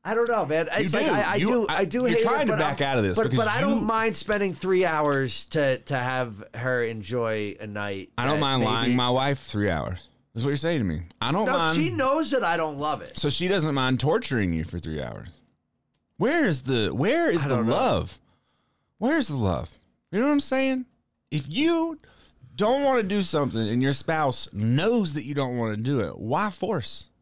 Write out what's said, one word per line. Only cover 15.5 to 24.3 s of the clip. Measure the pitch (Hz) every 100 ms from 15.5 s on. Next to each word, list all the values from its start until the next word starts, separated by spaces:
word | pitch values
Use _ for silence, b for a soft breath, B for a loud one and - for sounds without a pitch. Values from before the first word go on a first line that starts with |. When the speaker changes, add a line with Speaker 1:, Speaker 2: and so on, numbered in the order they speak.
| _ _ _ _ _ _ -
Speaker 2:
Where | 240 330 254
is | 139
the, | 131 123 98
where | 104 175 311 330
is | 170
Speaker 1:
I | 139
Speaker 2:
the | -
Speaker 1:
don't | 110
know. |
Speaker 2:
love? | 156 254 110 - - _ _ _ _ _ _ _ _
Where's | 233 320 208
the | 139
love? | 98 71 - - _ _ _
You | 185
know | 277
what |
I'm | 285
saying? | - 262 269 262 254 _ _ _ _
If | 151 131
you | 175 320 339 330 320 b b b b - -
don't | 208 269
wanna | 277 254
do | 196 202
something | 185 151 135 113 110
and | 120
your | 135
spouse | 135 - 160 143